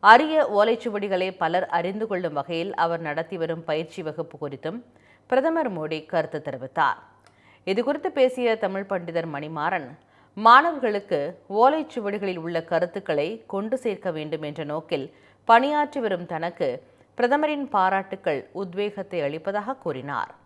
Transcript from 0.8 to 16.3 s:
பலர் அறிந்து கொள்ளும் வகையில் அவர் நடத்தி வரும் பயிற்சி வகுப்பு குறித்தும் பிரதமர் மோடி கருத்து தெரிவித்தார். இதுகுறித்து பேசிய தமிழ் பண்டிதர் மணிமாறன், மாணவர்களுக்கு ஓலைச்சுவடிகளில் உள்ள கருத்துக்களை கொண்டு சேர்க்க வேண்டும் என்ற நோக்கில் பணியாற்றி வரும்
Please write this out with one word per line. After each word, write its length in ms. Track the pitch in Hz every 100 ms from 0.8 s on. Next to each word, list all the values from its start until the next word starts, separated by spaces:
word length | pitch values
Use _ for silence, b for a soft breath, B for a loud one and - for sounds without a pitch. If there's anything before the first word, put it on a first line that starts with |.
| 240 202 202 190 185 185
பலர் 260 | 165 175 180 170
அறிந்து 280 | 175 202 220
கொள்ளும் 260 | 190 175 147
வகையில் 340 | 139 165 185 -
அவர் 180 | 165 170 160
நடத்தி 300 | 147 160 180
வரும் 220 | 165 165 165
பயிற்சி 320 | 156 170 - 156
வகுப்பு 280 | 151 165 -
குறித்தும் 360 | 147 135 - 220 - b b b _
பிரதமர் 400 | 254 302 330 262 175
மோடி 240 | 156 156 156
கருத்து 280 | 175 151 151 147
தெரிவித்தார். 520 | 131 127 - 143 - - _ b b b b -
இதுகுறித்து 380 | 196 247 302 370 -
பேசிய 400 | 254 254 240 220
தமிழ் 240 | 202 190 196
பண்டிதர் 380 | 196 170 170 165 143
மணிமாறன், 520 | 151 156 156 185 131 151 b b b - 220
மாணவர்களுக்கு 760 | 254 339 302 247 208 202 156 143 175 _ 202
ஓலைச்சுவடிகளில் 800 | 254 311 311 247 202 202 196 180
உள்ள 180 | 165 170 165
கருத்துக்களை 560 | 165 175 196 196 151 156 226 -
கொண்டு 260 | 196 214 254 240
சேர்க்க 260 | 196 190 156
வேண்டும் 280 | 151 156 151
என்ற 140 | 147 151
நோக்கில் 340 | 151 160 151 135 b b b -
பணியாற்றி 500 | 226 269 294 294 294 226
வரும் 240 | 180 175